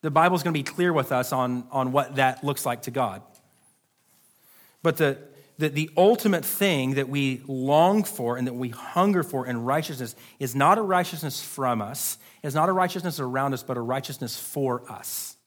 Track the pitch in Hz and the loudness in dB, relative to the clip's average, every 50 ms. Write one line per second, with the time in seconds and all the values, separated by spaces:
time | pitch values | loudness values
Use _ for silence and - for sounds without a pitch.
0 | - 156 143 160 160 180 180 175 143 175 165 151 135 - - - 180 180 170 160 | -4 2 4 4 4 6 4 2 0 0 -2 -2 -4 -4 -2 0 2 2 4 2
1 | - - 139 127 123 - 143 131 127 123 123 123 123 - - 135 131 127 127 143 | 2 2 0 0 0 0 0 0 0 0 -2 -4 -6 -4 -2 -2 0 2 2 0
2 | 135 - 147 135 135 131 127 - - 143 139 - - 131 120 120 - - 120 135 | 0 0 0 2 2 2 2 0 -4 -4 -4 -2 -2 -4 -4 -4 -6 -8 -2 -2
3 | 127 107 95 98 - _ _ - _ _ _ _ _ _ _ _ _ _ _ _ | -2 -2 -4 -8 -14 _ _ -20 _ _ _ _ _ _ _ _ _ _ _ _
4 | _ _ _ _ _ _ _ _ _ _ _ _ _ _ _ _ - 165 156 160 | _ _ _ _ _ _ _ _ _ _ _ _ _ _ _ _ 0 0 2 4
5 | 160 143 139 135 - - - - - _ _ - 156 151 139 147 156 151 - 175 | 2 2 2 -2 -8 -20 -20 -20 -20 _ _ -2 -2 -2 0 -2 -4 0 4 6
6 | 180 202 240 226 - 214 190 165 143 - - - 151 151 170 139 131 131 135 135 | 6 6 6 6 4 2 2 2 0 -4 -2 0 2 2 2 2 0 0 0 -2
7 | 139 135 139 143 139 135 131 120 - - 135 131 127 135 147 151 165 185 202 214 | -2 -2 0 0 0 0 0 -4 -6 -8 -6 -4 0 4 6 6 6 6 6 4
8 | 208 - - - 123 117 120 123 127 127 120 123 127 123 113 - - - - 175 | 0 0 -4 -4 -2 -2 -2 -2 -2 -4 -4 -6 -6 -6 -8 -10 -14 -4 0 2
9 | 185 208 202 180 151 143 - 135 123 127 123 117 117 123 139 156 156 - 156 131 | 2 4 2 2 0 0 -4 -4 -4 -4 -4 -4 -2 0 0 0 -2 -4 -8 -8
10 | 127 113 - - - - - _ 139 127 113 143 - 160 196 220 220 196 185 180 | -10 -10 -10 -16 -20 -20 -10 _ -8 -4 0 4 6 6 6 4 2 2 2 2
11 | 175 175 - 156 151 147 - - - - - - 135 127 120 110 104 104 135 139 | 2 0 -4 -8 -8 -6 -6 -8 -10 -10 -8 -4 -2 0 0 0 -2 -6 -6 -6
12 | - - - - - - - _ - 151 135 156 160 180 190 185 185 180 180 190 | -6 -6 -6 -8 -14 -20 -20 _ -8 -4 0 2 2 2 4 2 2 0 0 -4
13 | 170 180 160 - 139 127 127 135 135 139 135 123 - - 131 123 117 117 127 135 | -6 -6 -4 -4 -6 -4 -2 0 0 0 -2 -4 -4 -6 -6 -4 -2 -2 -4 -4
14 | 135 - 139 - 131 117 - - - - - 147 139 131 120 123 123 - 110 - | -4 -8 -10 -8 -8 -8 -8 -10 -10 -8 -4 -2 0 0 -2 -2 -4 -10 -14 -12
15 | - - - - - - - _ _ | -12 -10 -10 -10 -10 -10 -14 _ _